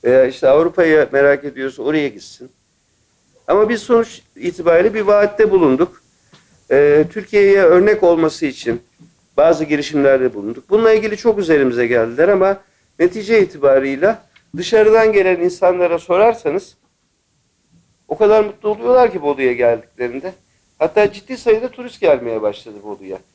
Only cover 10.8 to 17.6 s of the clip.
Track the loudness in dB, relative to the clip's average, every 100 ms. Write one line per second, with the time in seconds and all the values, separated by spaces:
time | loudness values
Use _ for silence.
10.8 | 2 0 -2 -4 -4 -2 0 2 2 0
11.8 | 0 0 -2 0 0 2 0 -2 _ _
12.8 | _ _ -2 -2 -2 0 0 0 2 2
13.8 | 0 -2 -2 -2 _ _ _ -12 -2 2
14.8 | 4 4 4 2 0 0 -2 0 -2 0
15.8 | -2 -2 -2 0 2 0 -6 -6 -10 _
16.8 | _ _ _ _ _ _ _ _